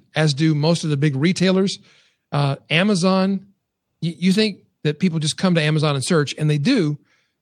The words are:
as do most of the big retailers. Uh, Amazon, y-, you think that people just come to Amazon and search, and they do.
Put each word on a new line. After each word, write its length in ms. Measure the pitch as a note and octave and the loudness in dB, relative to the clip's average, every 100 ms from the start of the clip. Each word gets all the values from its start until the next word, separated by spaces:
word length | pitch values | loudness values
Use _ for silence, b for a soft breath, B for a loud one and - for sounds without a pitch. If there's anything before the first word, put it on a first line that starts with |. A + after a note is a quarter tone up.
| _ D3 | _ -2
as 180 | D#3 | 0
do 220 | C3+ D#3+ D3+ | 2 0 2
most 300 | D#3 E3+ D#3+ | 0 0 -2
of 40 | |
the 60 | C#3+ | 0
big 220 | D3+ C3+ | 0 0
retailers. 600 | E3+ F#3 F#3 F#3+ G3 - b b b b - | 0 2 2 2 0 -4 b b b b -6
Uh, 240 | C#3+ C#3+ C#3 - | -2 -2 -4 -2
Amazon, 800 | D#3 G#3 F#3+ F#3 F#3+ F#3+ F#3+ - _ _ _ _ - | 0 0 0 2 2 0 -2 -8 _ _ _ _ -10
y-, 140 | E3 - | -10 -2
you 140 | F3+ | 0
think 280 | F#3+ G#3+ F3+ _ _ | 2 0 -4 _ _
that 160 | D3 D3+ | -6 -2
people 200 | F#3 D#3+ | -2 -2
just 180 | D3 - | -4 -2
come 160 | F#3 E3 | 0 2
to 60 | |
Amazon 340 | D3+ D3+ D3+ C#3 | 2 0 0 -2
and 100 | - | 0
search, 280 | E3 C#3 - | 0 0 -2
and 120 | D3+ | -2
they 80 | D3+ | 0
do. 400 | D3+ C4+ D3+ D3 _ _ _ _ | 2 2 0 -4 _ _ _ _